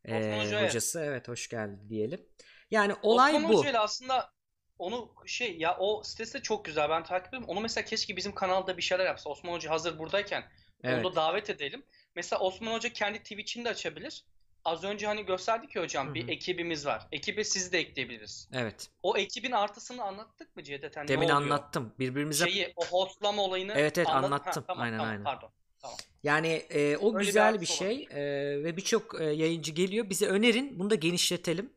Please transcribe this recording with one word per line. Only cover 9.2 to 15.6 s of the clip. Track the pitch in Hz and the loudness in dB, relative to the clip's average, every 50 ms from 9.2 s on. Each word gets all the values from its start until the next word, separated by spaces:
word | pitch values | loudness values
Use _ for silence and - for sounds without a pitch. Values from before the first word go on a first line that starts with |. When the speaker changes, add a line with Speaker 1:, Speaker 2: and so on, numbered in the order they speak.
| - 151 | -6 -8
Speaker 1:
Osman | 139 - - 175 175 | -8 -8 -6 -6 -6
Hoca | 170 160 151 | -4 -2 0
hazır | 156 160 160 170 160 156 | 0 0 0 -2 -4 -4
buradayken | 160 160 185 202 202 202 170 131 - - - - - - _ _ - | -4 0 0 0 0 0 -4 -6 -6 -8 -20 -20 -20 -20 _ _ 0
onu | 123 | 2
da | 127 | 2
Speaker 2:
Evet. | 123 113 185 - | 2 2 2 2
Speaker 1:
davet | 165 156 160 170 208 214 - | 4 2 4 2 0 -2 -2
edelim. | 202 147 147 139 - 269 - _ _ _ _ _ _ | -4 -4 -4 -6 -6 -8 -16 _ _ _ _ _ _
Mesela | 170 175 - 233 202 | -10 -4 -2 0 2
Osman | 208 185 185 - 226 220 226 | 2 0 0 -2 -4 -2 -2
Hoca | 226 214 240 233 | -2 -2 -4 -2
kendi | - 208 202 214 214 | 0 -2 -2 -2 -4
Twitch'ini | - - 220 196 208 - - 233 240 | -10 -12 -12 -10 -8 -8 -8 -4 -4
de | 233 | -4
açabilir. | 196 - - 170 151 151 131 320 - - _ _ _ - _ _ _ _ _ | -4 -2 -4 -6 -6 -6 -12 -12 -14 -14 _ _ _ -20 _ _ _ _ _
Az | 165 170 156 165 | -2 -2 0 -2
önce | 196 208 202 202 | -6 -4 -2 -2
hani | 208 208 214 208 | -2 -2 -2 0
gösterdik | 185 185 185 - - 226 233 | -2 -2 0 2 0 0 0